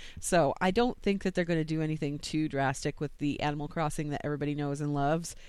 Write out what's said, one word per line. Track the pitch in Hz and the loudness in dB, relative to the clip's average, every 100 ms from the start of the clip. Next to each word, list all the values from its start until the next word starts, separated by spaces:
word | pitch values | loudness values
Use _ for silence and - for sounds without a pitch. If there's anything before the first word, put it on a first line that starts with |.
| - - | -14 -10
So | - 175 139 - | 2 4 6 4
I | 185 | 2
don't | 190 247 - | 4 2 2
think | 202 202 | 0 2
that | 190 185 | 0 0
they're | 170 | 2
gonna | 165 | 2
do | 156 160 | 2 0
anything | 156 156 147 147 | 0 0 -2 -4
too | - 156 156 | -4 -2 0
drastic | 139 135 139 147 - | 0 0 0 -4 -4
with | 147 - | -6 -2
the | 147 - | -2 0
Animal | 147 147 147 | -2 -2 -4
Crossing | - 151 - 151 | -2 -2 -2 -2
that | 143 | -2
everybody | 147 147 147 147 | -2 -2 -2 0
knows | 143 143 | -2 -2
and | 147 143 | 0 2
loves, | 143 165 165 - | 2 2 -2 -10